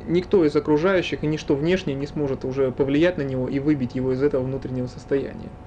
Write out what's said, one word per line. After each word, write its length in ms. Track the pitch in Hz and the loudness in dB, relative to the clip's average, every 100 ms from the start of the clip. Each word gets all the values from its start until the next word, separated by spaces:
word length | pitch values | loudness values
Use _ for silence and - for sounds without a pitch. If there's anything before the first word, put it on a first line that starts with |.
| - | -2
никто 360 | 175 185 202 | 0 4 4
из 120 | 156 147 | 4 2
окружающих 680 | 147 151 175 190 175 151 | 2 2 4 2 0 -2
и 40 | 151 | -2
ничто 280 | 156 - 143 | -2 0 0
внешнее 400 | 160 185 165 139 | 2 0 0 -4
не 120 | 143 | -4
сможет 360 | - 143 127 | -2 -2 -2
уже 280 | 131 131 135 | -4 0 0
повлиять 480 | 127 139 143 175 175 | 2 2 4 2 2
на 20 | |
него 260 | 139 131 127 | -2 -2 -2
и 120 | 139 | -2
выбить 340 | 139 151 123 | 2 0 0
его 200 | 131 131 | -2 0
из 100 | 131 | 2
этого 200 | 143 139 | 2 2
внутреннего 440 | 131 135 127 127 127 | -2 -4 -4 -4 -6
состояния. 600 | - - 139 - - - - | -8 -2 -2 -2 -8 -12 -14